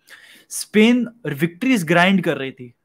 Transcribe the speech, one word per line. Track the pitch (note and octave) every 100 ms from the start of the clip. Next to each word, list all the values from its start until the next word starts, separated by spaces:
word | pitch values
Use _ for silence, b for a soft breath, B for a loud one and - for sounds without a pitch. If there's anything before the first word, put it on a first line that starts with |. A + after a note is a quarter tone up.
| B B B B B
स्पेन | - - G#3+ A3 B3 A#3 - D3+
विक्ट्रीज | C#3+ E3+ E3+ C4 B3 D#3
ग्राइंड | E3+ F#3 G3
कर | E3+ C3+
रही | C3+
थी, | - B2 _